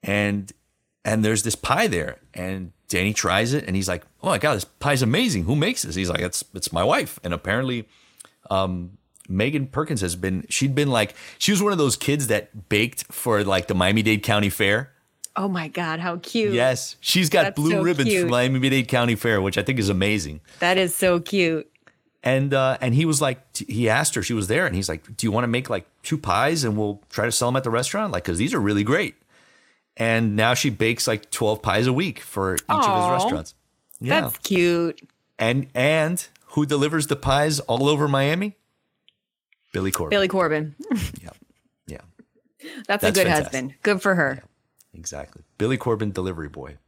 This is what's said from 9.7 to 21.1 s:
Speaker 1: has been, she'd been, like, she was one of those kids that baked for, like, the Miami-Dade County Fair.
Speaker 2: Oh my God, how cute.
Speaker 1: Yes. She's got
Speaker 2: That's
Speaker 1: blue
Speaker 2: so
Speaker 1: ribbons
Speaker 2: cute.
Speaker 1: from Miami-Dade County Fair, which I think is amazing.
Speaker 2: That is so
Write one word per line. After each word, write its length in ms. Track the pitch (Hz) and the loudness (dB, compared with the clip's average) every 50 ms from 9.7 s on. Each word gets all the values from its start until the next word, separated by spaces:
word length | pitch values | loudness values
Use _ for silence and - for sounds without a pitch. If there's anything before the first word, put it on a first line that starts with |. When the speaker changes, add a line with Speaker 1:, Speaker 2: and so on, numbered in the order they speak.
| - 147 156 - 151 107 | -4 -4 -4 -2 -2 -2
Speaker 1:
has 140 | 95 90 82 | -2 -4 -4
been, 300 | 90 92 95 95 92 - - | -2 -2 -2 -2 -4 -6 -4
she'd 240 | - - 131 139 135 | -2 0 0 0 2
been, 140 | 139 147 139 | 2 0 2
like, 240 | 127 117 104 98 - - - - - | 2 2 0 0 -2 -16 -20 -20 -10
she 140 | - - - | -4 0 0
was 100 | 208 180 | 2 2
one 100 | 202 208 | 2 2
of 60 | 202 | 2
those 180 | 170 147 135 113 | 2 2 2 2
kids 320 | - - - 143 147 139 | 0 0 0 0 0 2
that 400 | 113 110 101 - - _ 110 95 _ | 0 0 0 0 -4 _ -20 -4 _
baked 420 | 110 104 113 120 - - - - | 2 2 2 2 -2 -10 -12 -12
for, 320 | - - - 123 110 101 104 | -12 -6 -2 2 2 2 2
like, 240 | 98 95 92 90 | 2 2 0 0
the 80 | - 104 | 0 2
Miami-Dade 480 | 90 90 95 101 110 107 110 107 104 - | 2 4 4 4 4 4 4 2 2 2
County 260 | - 110 104 104 101 | 2 2 2 2 0
Fair. 420 | - - 104 98 101 113 139 - _ _ _ _ _ _ - - _ | 0 2 2 2 2 2 0 -6 _ _ _ _ _ _ -20 -12 _
Speaker 2:
Oh 120 | - 190 | -4 -4
my 200 | 202 185 175 160 | -2 -2 -4 -6
God, 320 | 156 - 180 175 160 156 165 | -6 -6 -6 -4 -4 -4 -4
how 180 | 170 180 170 | -4 -6 -6
cute. 340 | 175 170 - - 233 220 208 196 | -6 -10 -4 -2 0 0 2 2
Speaker 1:
Yes. 420 | 117 123 131 127 123 - - - _ | 2 2 2 2 0 -4 -10 -12 _
She's 300 | - - - 180 180 151 | -4 0 2 2 2 4
got 140 | - 180 165 | 4 4 2
Speaker 2:
That's 120 | 196 190 | 2 0
Speaker 1:
blue 160 | - 147 160 | 0 2 2
Speaker 2:
so 100 | 208 196 185 | 2 2 2
Speaker 1:
ribbons 260 | 170 175 139 135 220 | 2 2 2 2 2
Speaker 2:
cute. 120 | 208 185 175 | 4 2 2
Speaker 1:
from 80 | 170 | 2
Miami-Dade 560 | 120 123 123 127 135 131 127 135 131 135 123 | 2 2 4 4 2 2 2 4 4 2 2
County 260 | - - 123 120 120 117 | 2 2 2 4 2 2
Fair, 240 | 104 - 120 110 101 | 2 2 2 2 4
which 160 | 95 98 90 | 2 2 0
I 40 | - | 0
think 160 | 104 - 131 123 | 0 0 0 0
is 80 | 104 98 | 2 2
amazing. 520 | 101 92 95 101 107 104 82 71 76 76 _ _ - - | 2 2 2 2 2 0 -2 -6 -10 -12 _ _ -8 -2
Speaker 2:
That 180 | 175 175 185 | 0 2 2
is 180 | 185 185 175 175 | 2 2 0 0
so 240 | - 196 185 | 0 2 2